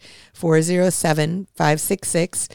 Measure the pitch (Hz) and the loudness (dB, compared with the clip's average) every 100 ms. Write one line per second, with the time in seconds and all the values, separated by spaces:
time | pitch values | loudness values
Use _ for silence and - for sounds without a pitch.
0 | - - - - 170 160 165 180 185 - | -18 -20 -20 -6 0 2 2 2 0 2
1 | 165 156 156 180 190 - 156 151 - 170 | 0 0 0 -4 -8 -2 0 0 0 -4
2 | - 170 175 - - | -2 -2 -2 -4 -10